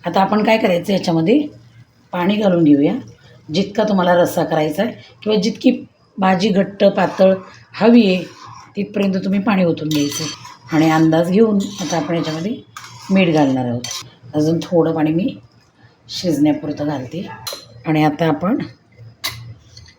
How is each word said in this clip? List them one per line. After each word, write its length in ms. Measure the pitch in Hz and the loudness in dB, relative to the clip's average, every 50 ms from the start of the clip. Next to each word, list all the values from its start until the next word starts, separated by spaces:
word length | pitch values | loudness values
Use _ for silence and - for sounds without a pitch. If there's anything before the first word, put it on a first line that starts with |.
| - | -8
आता 140 | 175 160 202 | -2 0 0
आपण 240 | 190 190 214 214 208 | 0 2 0 0 2
काय 140 | 214 220 220 | 2 2 2
करायचं, 340 | - 208 180 170 170 - 196 | 2 0 0 0 0 -2 -2
याच्यामध्ये 480 | 180 - 185 165 165 165 170 233 302 294 - - - - - _ - - _ _ _ _ _ - | -2 0 0 0 0 2 2 2 2 0 -2 -10 -18 -20 -20 _ -20 -20 _ _ _ _ _ -6
पाणी 240 | 180 175 190 208 | -4 -2 0 0
घालून 280 | 208 214 196 180 170 165 | 2 2 2 2 4 4
घेऊया. 300 | 147 147 139 143 165 208 262 120 - - _ _ - - - _ - 151 | 4 4 4 4 0 -2 -4 -8 -12 -20 _ _ -20 -20 -20 _ -6 -4
जितका 280 | 175 196 196 - - 214 | -4 -4 -2 -2 -2 -2
तुम्हाला 320 | 208 202 190 175 180 175 | 0 0 0 2 2 4
रस्सा 300 | 175 175 151 - 180 160 | 4 2 2 0 -2 -2
करायचा 380 | 151 165 156 151 156 151 - 208 | 0 0 -2 -2 -2 -2 -2 -4
आहे 100 | 240 - - - - - _ - | -4 -6 -10 -20 -20 -20 _ -4
किंवा 180 | 208 214 202 | -2 -2 0
जितकी 300 | 180 233 202 - - 262 - 147 - - _ _ _ _ _ - | 0 -2 -4 2 2 2 2 2 -6 -16 _ _ _ _ _ -2
भाजी 300 | 190 190 190 180 185 226 | 0 0 2 2 0 0
घट्ट 360 | 185 190 196 - - - 208 | 2 0 0 -2 -2 2 2
पातळ 500 | 196 196 208 180 156 - - 190 190 190 190 190 - - - - _ - - | 2 2 2 -2 -2 2 4 4 4 4 2 -4 -16 -20 -20 -20 _ -6 2
हवी 260 | 190 226 240 240 220 | 4 6 6 6 6
आहे, 180 | 190 185 185 165 - - - - - - - - - _ | 6 2 0 -4 -8 -16 -20 -20 -20 -20 -20 -20 -14 _
तिथपर्यंत 380 | 202 202 - - 208 196 196 185 | -8 -8 -6 -4 -2 -2 -2 -2
तुम्ही 260 | 190 185 190 190 202 | -2 -2 -2 -2 -2
पाणी 240 | 190 240 208 190 180 | 0 0 0 2 2
ओतून 240 | 170 156 147 156 151 | 0 0 -2 -4 -4
घ्यायचं. 360 | 156 147 143 143 - - 156 147 - - - - - - _ - 165 | -2 -2 -2 -2 -4 -6 -8 -10 -10 -14 -18 -20 -20 -20 _ -4 0
आणि 140 | 156 156 160 | 2 2 2
अंदाज 400 | 160 165 165 160 160 165 175 175 | 4 4 2 4 2 2 0 2
घेऊन 280 | 185 202 226 214 208 196 196 - - - | 4 4 4 4 2 0 -2 -4 -8 -10
आता 160 | 180 151 - | -8 -4 -4
आपण 200 | 165 151 160 170 | -4 -4 -2 -4
याच्यामध्ये 400 | 170 147 160 156 160 170 208 262 - - _ - - - - - - - - | -4 -4 -4 -6 -6 -6 -6 -8 -8 -12 _ -20 -20 -20 -20 -20 -20 -4 0
मीठ 240 | 196 190 190 170 160 | 2 2 2 4 4
घालणार 300 | 156 147 135 131 131 127 | 2 2 2 0 -2 -2
आहोत. 180 | 123 120 123 123 - - - - - - _ - - - | -4 -4 -6 -6 -8 -12 -12 -14 -16 -20 _ -20 -8 -4
अजून 240 | 151 151 156 170 165 160 | -2 0 0 0 -2 -4
थोडं 300 | - 180 170 160 165 160 | 0 2 2 2 2 0
पाणी 180 | 160 151 151 | 0 0 0
मी 260 | 156 170 208 269 - - - - _ _ _ _ _ _ _ - _ _ _ - | 0 0 -2 -4 -6 -10 -20 -20 _ _ _ _ _ _ _ -20 _ _ _ -16
शिजण्यापुरतं 800 | - - - 180 151 139 147 151 143 127 156 147 147 - 147 | -14 -6 -4 -2 0 2 2 2 2 0 -4 -8 -6 -6 -6
घालते. 420 | 151 151 135 127 117 - 165 208 - - - - - - - - - - - - | -6 -6 -6 -8 -10 -10 -12 -12 -12 -14 -16 -14 -14 -16 -16 -18 -20 -20 -12 -4
आणि 180 | 165 151 151 151 | -2 0 2 2
आता 220 | 151 147 - 170 | 2 2 0 0
आपण 320 | 160 147 147 175 185 247 330 - - - _ _ _ _ - - - - _ - - - - - - - - _ - - - - - _ | 0 0 0 0 -2 -2 -2 -4 -8 -12 _ _ _ _ -20 -20 -20 -20 _ -12 -12 -12 -12 -18 -18 -20 -20 _ -20 -20 -20 -20 -20 _